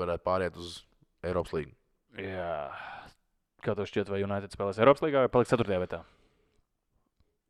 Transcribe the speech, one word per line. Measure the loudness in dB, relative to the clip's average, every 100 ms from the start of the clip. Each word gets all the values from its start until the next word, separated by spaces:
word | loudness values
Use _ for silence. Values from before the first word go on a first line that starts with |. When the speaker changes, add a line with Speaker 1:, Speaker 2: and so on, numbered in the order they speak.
Speaker 1:
varētu | -2 -2 0
pāriet | 0 0 -4
uz | -12 -14 -20 _ _ _
Eiropas | -4 -2 -2 -4
līgu. | -6 -14 _ _ _
Speaker 2:
Jā. | -10 -8 -6 -4 -4 -6 -10 -12 -14 -18 -20 _ _ _ _
Kā | -4
tev | -2 -2
šķiet, | -2 -2
vai | -2
United | -2 -2 -4
spēlēs | -4 -2 4
Eiropas | 6 6 4
līgā | 2
vai | 4
paliks | 4 4
ceturtajā | 2 2 0
vietā? | -2 -8 -12 _ _ _ _ _ _ _ _ _ _ _ _ _